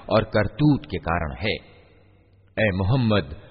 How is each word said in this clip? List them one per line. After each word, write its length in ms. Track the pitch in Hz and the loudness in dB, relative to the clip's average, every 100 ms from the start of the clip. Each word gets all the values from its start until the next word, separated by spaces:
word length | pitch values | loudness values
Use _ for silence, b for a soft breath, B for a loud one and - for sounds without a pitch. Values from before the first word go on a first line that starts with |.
| B | B
और 140 | 104 | 0
करतूत 600 | 104 110 104 - 151 131 - | 2 0 -2 2 2 2 -2
के 120 | 90 | -8
कारण 380 | 82 85 78 - | -2 -2 -4 -6
है। 380 | 107 82 - - - _ _ _ _ _ _ - | -4 -6 -8 -20 -20 _ _ _ _ _ _ -2
ए 0 | |
मोहम्मद, 800 | 107 92 95 135 117 101 71 - B | 0 0 0 2 2 0 -2 -12 B